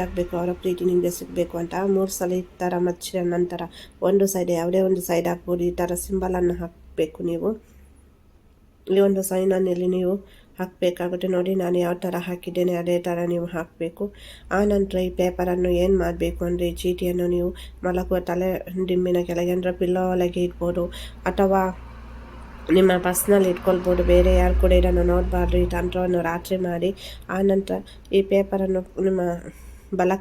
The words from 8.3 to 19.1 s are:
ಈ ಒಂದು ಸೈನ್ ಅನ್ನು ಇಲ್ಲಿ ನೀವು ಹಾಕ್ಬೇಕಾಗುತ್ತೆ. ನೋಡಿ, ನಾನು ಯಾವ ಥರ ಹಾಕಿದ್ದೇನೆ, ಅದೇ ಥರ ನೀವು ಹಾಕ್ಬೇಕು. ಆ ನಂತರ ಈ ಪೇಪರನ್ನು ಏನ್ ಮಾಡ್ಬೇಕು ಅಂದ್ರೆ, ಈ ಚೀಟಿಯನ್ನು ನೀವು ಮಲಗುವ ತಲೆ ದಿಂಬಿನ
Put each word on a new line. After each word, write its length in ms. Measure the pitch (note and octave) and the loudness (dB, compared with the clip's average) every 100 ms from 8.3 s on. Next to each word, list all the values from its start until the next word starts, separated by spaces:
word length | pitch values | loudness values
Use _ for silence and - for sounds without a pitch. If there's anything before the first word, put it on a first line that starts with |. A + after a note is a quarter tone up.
| _ _ _ _ _ - | _ _ _ _ _ 0
ಈ 120 | F#3+ G3 | 2 4
ಒಂದು 160 | G3 F#3 | 2 0
ಸೈನ್ 200 | F#3 F#3+ F#3 | 0 2 2
ಅನ್ನು 120 | F#3 F3 | 0 0
ಇಲ್ಲಿ 140 | F3+ F#3 | 0 0
ನೀವು 160 | F3+ G3 - - - - | 0 -2 -6 -20 -20 -8
ಹಾಕ್ಬೇಕಾಗುತ್ತೆ. 680 | F#3 - F3+ F3 F3 F3+ F#3 F3+ | -8 -2 -2 0 -4 -4 -2 0
ನೋಡಿ, 160 | F3+ F#3+ | 0 0
ನಾನು 140 | F3 F3+ F3 | 0 0 0
ಯಾವ 100 | F3 F#3 | -2 -4
ಥರ 100 | F3 F3 | -4 -6
ಹಾಕಿದ್ದೇನೆ, 440 | F3 - F3 F3+ F3 | -8 -6 -2 0 0
ಅದೇ 140 | F3 F3 F3 | 0 0 0
ಥರ 120 | E3+ F3 | -2 -2
ನೀವು 120 | F3 E3+ E3+ | -2 -4 -6
ಹಾಕ್ಬೇಕು. 500 | E3+ _ E3 E3 G3+ - - - - F#3 | -8 _ -8 -6 -10 -10 -20 -20 -4 0
ಆ 40 | G#3 | 2
ನಂತರ 260 | G3+ G3 F#3 F#3 | 2 0 0 -2
ಈ 20 | F3+ | 0
ಪೇಪರನ್ನು 520 | F3+ F3+ F3+ F3+ F3+ F3 | -2 0 -2 0 2 2
ಏನ್ 120 | F#3 F#3+ | 4 4
ಮಾಡ್ಬೇಕು 380 | E3+ E3+ E3+ E3+ F3 | 2 -2 -4 -2 -4
ಅಂದ್ರೆ, 180 | F3 F3 | -2 -2
ಈ 40 | E3+ | -2
ಚೀಟಿಯನ್ನು 440 | F3+ F3+ F3+ F3+ F3 F3 | -4 -2 -2 0 0 0
ನೀವು 160 | F3 F3+ - - F3+ | -2 -4 -14 -8 -4
ಮಲಗುವ 320 | F3+ F3+ F#3 F3+ | -2 0 -2 -2
ತಲೆ 180 | F3 F#3 F#3 - F3+ F#3 | -2 -2 -2 -6 -4 0
ದಿಂಬಿನ 320 | F3+ F3+ | 0 2